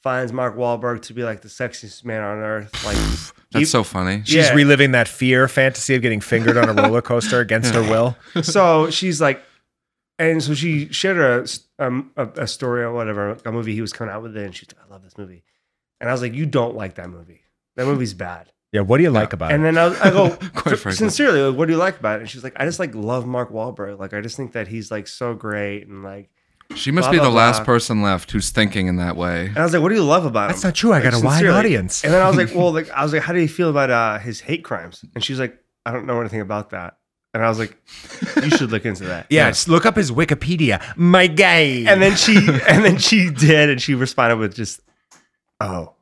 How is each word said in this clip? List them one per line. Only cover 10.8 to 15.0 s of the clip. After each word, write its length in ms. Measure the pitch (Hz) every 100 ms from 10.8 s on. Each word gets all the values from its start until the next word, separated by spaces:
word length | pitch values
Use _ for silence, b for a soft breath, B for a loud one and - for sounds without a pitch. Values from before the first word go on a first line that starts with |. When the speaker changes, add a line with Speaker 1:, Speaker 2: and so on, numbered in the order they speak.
| 143
Speaker 1:
shared 240 | - 196 180
a, 680 | 139 120 - - _ -
um, 280 | 135 127 135 -
a, 120 | 117 -
a 100 | 113
story 360 | - 127 120
or 100 | 117
whatever, 440 | 120 110 104 101 117 117
a 60 |
movie 220 | 113 110
he 80 | 107
was 100 | 107
coming 200 | - 113
out 80 | 101
with, 160 | 117 107
and 180 | 101 92
she's 140 | _
like, 160 | - _
"I 60 |
love 100 | 98